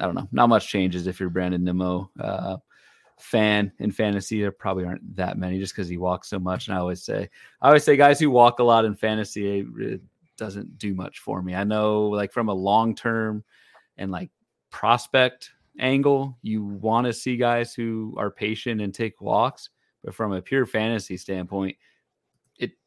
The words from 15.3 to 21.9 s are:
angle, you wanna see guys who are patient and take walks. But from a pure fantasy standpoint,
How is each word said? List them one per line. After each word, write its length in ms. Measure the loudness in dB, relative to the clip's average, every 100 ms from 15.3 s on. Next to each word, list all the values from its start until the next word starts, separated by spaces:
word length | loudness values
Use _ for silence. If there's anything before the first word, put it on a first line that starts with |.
| 0 -20 _ _ -6
angle, 600 | 0 2 2 2 0 -8
you 220 | -6 -4
wanna 480 | -4 -4 0 2 0
see 240 | -2 -4 0
guys 380 | 2 2 -2
who 400 | -6 -6 -6 -6 -6
are 120 | -6
patient 500 | -4 -6 -4 -4 -4
and 140 | -4
take 260 | -4 -6 -6
walks. 500 | -2 2 2 -2 -20 _ _ _
But 120 | -12
from 180 | -6 -4
a 80 | -4
pure 220 | -2 0 0
fantasy 500 | 0 -2 -2 -6 -12
standpoint, 580 | -8 -8 -6 -4 -6 -8 _